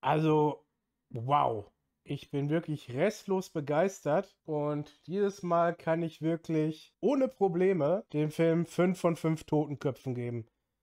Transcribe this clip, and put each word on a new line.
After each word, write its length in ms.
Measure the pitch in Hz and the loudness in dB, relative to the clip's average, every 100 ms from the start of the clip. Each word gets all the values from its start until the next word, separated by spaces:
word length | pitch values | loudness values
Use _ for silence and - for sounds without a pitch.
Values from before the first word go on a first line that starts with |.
Also, 640 | 131 156 156 156 151 - _ _ _ _ _ | 0 2 4 4 4 0 _ _ _ _ _
wow. 600 | 120 120 143 135 110 98 _ _ _ - | -10 0 2 2 -2 -8 _ _ _ -10
Ich 260 | 139 - | -10 -6
bin 180 | 143 143 | -4 -2
wirklich 420 | 160 165 147 - | -2 -2 -8 -8
restlos 600 | 123 190 - - 190 185 | -2 -2 -2 -4 -4 -2
begeistert 840 | 160 139 151 190 - 147 160 202 _ | -8 -2 0 0 0 -2 -2 -2 _
und 600 | - 151 147 147 147 _ - | -6 -4 -2 -4 -6 _ -8
dieses 380 | 190 202 196 | -2 -2 -2
Mal 320 | 175 170 170 170 | 0 2 2 0
kann 260 | 165 165 | -2 -2
ich 220 | 165 - | -2 -4
wirklich 720 | 156 165 - 160 156 156 - _ | -2 -2 -2 0 0 -4 -14 _
ohne 260 | 202 277 262 | 0 2 0
Probleme 760 | - 196 170 185 185 143 185 - | 0 0 2 2 2 2 0 -2
dem 180 | 151 151 | -2 -2
Film 340 | 147 165 165 165 | 2 2 2 0
fünf 340 | - 185 180 | 2 2 2
von 160 | 175 165 | 0 0
fünf 280 | 160 160 | -2 -2
Totenköpfen 720 | - 151 147 139 147 127 135 123 | 0 0 0 -2 -4 -4 -6 -6
geben. 320 | 120 120 110 _ _ _ | -6 -8 -10 _ _ _